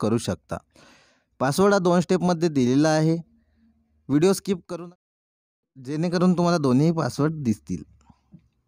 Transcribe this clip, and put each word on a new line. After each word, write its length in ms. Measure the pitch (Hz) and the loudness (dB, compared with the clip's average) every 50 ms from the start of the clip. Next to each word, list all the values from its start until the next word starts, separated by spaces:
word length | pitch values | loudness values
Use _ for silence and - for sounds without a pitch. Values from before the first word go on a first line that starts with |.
करू 180 | - 107 110 117 | -4 -2 -2 -2
शकता. 380 | - - 92 - _ - 92 - _ _ _ _ - - _ _ _ _ _ _ _ _ _ - | -2 -4 -8 -8 _ -12 -14 -14 _ _ _ _ -20 -20 _ _ _ _ _ _ _ _ _ -4
पासवर्ड 320 | 123 135 139 - 190 202 | -4 -2 0 2 2 2
हा 60 | 202 202 | 2 2
दोन 220 | 175 180 175 180 | 2 2 2 2
स्टेपमध्ये 480 | 170 - 190 180 170 175 175 160 165 175 | 2 0 -2 -2 0 -2 -2 0 -2 -2
दिलेला 400 | 151 135 123 120 127 139 151 160 | 0 0 0 2 2 2 2 2
आहे, 260 | 156 156 156 160 165 170 165 _ _ _ _ _ _ _ _ _ _ _ _ _ _ _ _ - | 2 2 0 0 0 -2 -6 _ _ _ _ _ _ _ _ _ _ _ _ _ _ _ _ -2
व्हिडिओ 240 | 131 151 160 190 | 0 2 2 2
स्किप 280 | 196 - - - 196 170 - - | 0 0 -4 -6 -8 -8 -8 -14
करू 180 | 185 165 175 | -14 -14 -14
नका, 960 | 175 180 _ _ _ _ _ _ _ _ _ _ _ _ _ _ _ _ 131 127 | -18 -20 _ _ _ _ _ _ _ _ _ _ _ _ _ _ _ _ -18 -12
जेणेकरून 480 | 123 151 156 165 180 165 180 175 185 | -8 -6 -4 -4 -2 0 2 2 4
तुम्हाला 260 | 180 160 175 170 175 170 | 4 4 2 2 2 2
दोन्ही 320 | 143 131 123 131 151 165 | 2 2 2 4 4 2
पासवर्ड 500 | 170 160 147 127 - - 143 156 160 156 | 0 0 -4 -4 -2 -2 -2 -2 -2 -2
दिसतील. 400 | 143 117 107 - _ - 90 80 73 _ _ _ _ _ - _ _ _ _ - _ _ _ _ _ | -2 -2 -2 -2 _ -10 -10 -10 -10 _ _ _ _ _ -20 _ _ _ _ -20 _ _ _ _ _